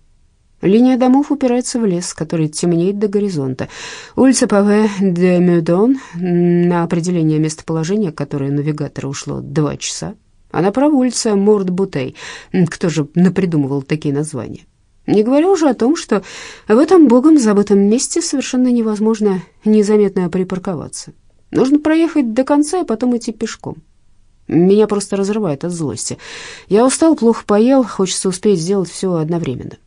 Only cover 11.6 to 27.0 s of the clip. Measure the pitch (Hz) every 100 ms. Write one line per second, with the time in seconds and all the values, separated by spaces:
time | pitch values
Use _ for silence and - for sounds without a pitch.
11.6 | 185 180 190 151 127 - - - - 185
12.6 | 165 - 180 151 143 170 180 180 185 160
13.6 | 135 139 135 156 151 139 151 127 107 -
14.6 | _ _ _ _ - 196 220 285 349 381
15.6 | 311 233 233 339 - 202 - - - -
16.6 | - 220 320 370 277 247 302 311 214 202
17.6 | 202 202 202 240 - 339 339 277 - 254
18.6 | 254 240 220 208 214 220 208 185 - _
19.6 | 214 214 202 214 202 196 180 190 185 185
20.6 | 190 156 - - - - _ _ _ -
21.6 | 254 294 311 320 330 302 240 220 262 294
22.6 | 294 381 330 220 247 240 233 220 220 -
23.6 | - - - _ _ _ _ _ - 156
24.6 | 185 208 208 202 202 196 196 214 190 139
25.6 | 170 170 143 - - - - - - -
26.6 | - 196 262 -